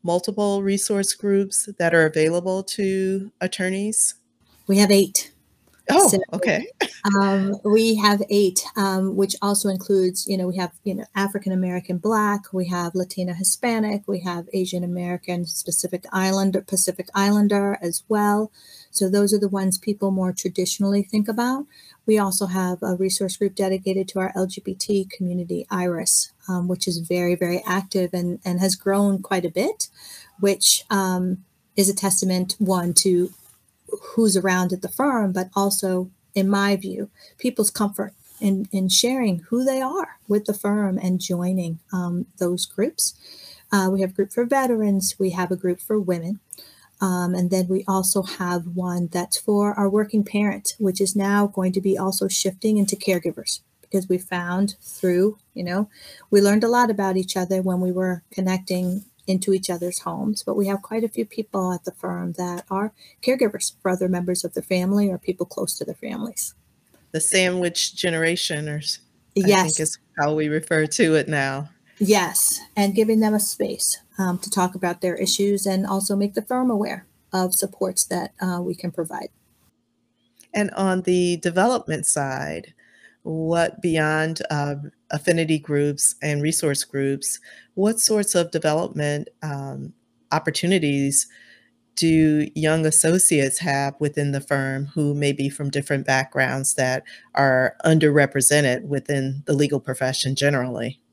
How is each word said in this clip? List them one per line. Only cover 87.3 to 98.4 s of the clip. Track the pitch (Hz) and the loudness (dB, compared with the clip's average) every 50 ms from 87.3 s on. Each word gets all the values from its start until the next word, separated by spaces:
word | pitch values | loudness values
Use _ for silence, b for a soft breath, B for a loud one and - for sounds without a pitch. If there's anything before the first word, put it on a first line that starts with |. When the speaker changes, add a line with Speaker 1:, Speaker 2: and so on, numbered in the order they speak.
| - B B B B B B B B | -8 B B B B B B B B
Speaker 1:
what | - 190 214 226 226 | 0 0 2 2 2
sorts | - - 220 214 202 196 - | 2 2 2 2 0 2 2
of | 180 170 170 | 2 0 2
development, | - 165 - 156 151 156 170 - - 156 147 147 147 147 - - _ _ | -2 0 0 2 2 2 -2 -2 -4 -2 -2 -2 -2 -4 -6 -10 _ _
um, | - 156 143 139 139 139 135 135 139 156 - _ _ _ _ _ _ _ | -10 -8 -8 -8 -8 -10 -10 -10 -12 -14 -14 _ _ _ _ _ _ _
opportunities | 143 156 - - - - - 175 196 185 160 147 143 139 139 139 135 - - B B B B B B B B B B _ _ _ _ | -2 0 0 -2 -4 -2 0 2 2 2 2 2 0 0 0 2 0 0 -2 B B B B B B B B B B _ _ _ _
do | - 170 165 160 160 160 156 151 151 151 - - | 0 2 4 6 6 6 4 4 2 0 -2 -4
young | 160 156 156 156 160 156 | -2 0 2 2 4 2
associates | 156 151 - - 160 170 185 185 - 165 147 135 135 131 - | 2 2 4 4 4 4 4 4 4 4 4 2 2 0 -2
have | 175 180 139 139 139 139 139 - | -2 -2 0 0 0 -2 -2 -2
within | 151 147 147 151 143 143 | -4 -2 0 -2 -2 -2
the | 139 139 | -2 -4
firm | 139 - 143 139 135 135 135 135 143 | -2 -2 -2 0 0 -2 -4 -4 -6
who | 143 - 160 147 143 147 | -6 -2 -2 0 0 0
may | 147 143 143 | 0 0 0
be | 139 - 139 139 | 0 0 -2 -4
from | 139 - 147 139 | -4 -4 -6 -4
different | 139 143 139 - 143 139 135 | -4 -4 -2 -2 -2 -2 0
backgrounds | - 135 131 135 - - 139 135 127 131 135 135 - - | 0 0 0 0 -2 -2 -2 0 0 0 -2 -2 -2 0
that | - 135 127 127 135 - B B B B B B | 0 0 0 0 -2 -4 B B B B B B
are | - 139 135 131 127 131 - - _ - | 2 4 4 4 4 2 2 -2 _ 2
underrepresented | 165 160 156 151 151 143 151 139 139 - 139 | 4 4 6 6 6 6 6 4 4 2 2